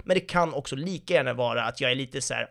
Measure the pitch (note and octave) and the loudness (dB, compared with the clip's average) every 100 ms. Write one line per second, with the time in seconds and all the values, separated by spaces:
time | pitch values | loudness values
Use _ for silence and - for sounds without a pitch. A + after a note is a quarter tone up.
0 | - F#3 F#3 F3+ E3 C#3+ - C3+ E3+ F3+ | 2 2 2 2 2 0 -4 -6 -6 -6
1 | - E3+ B2+ A#2+ A#2+ A#2 A2+ - C3 C3 | 2 2 4 0 0 2 -2 0 0 0
2 | C3+ C#3 - A#2 A2+ | -2 -4 -4 -4 -6